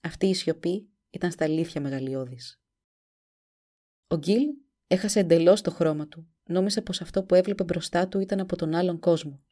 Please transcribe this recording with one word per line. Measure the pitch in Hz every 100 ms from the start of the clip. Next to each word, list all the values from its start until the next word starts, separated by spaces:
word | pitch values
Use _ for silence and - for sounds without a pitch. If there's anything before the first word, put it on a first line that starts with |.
Αυτή | 170 - 190
η |
σιωπή | 185 - 165 170 185 - _ _
ήταν | - 175
στα | 165
αλήθεια | 156 160 165 -
μεγαλειώδης. | 139 135 131 135 127 123 - - _ _ _ _ _ _ _ _ _ _ _ _ _ _ _
Ο | 170
Γκίλ | 151 214 294 285 _ _ _
έχασε | 185 208 214
εντελώς | 175 165 165 202
το | -
χρώμα | - 160 151 151
του. | - 160 _ -
Νόμισε | 175 190 196
πως | 214 185
αυτό | 170 -
που | 190
έβλεπε | 185 185 196
μπροστά | 170 202 - 175 185
του | 196
ήταν | 190 196
από | 185 180
τον | 160
άλλον | 165 180 170
κόσμο. | 175 165 151 139 _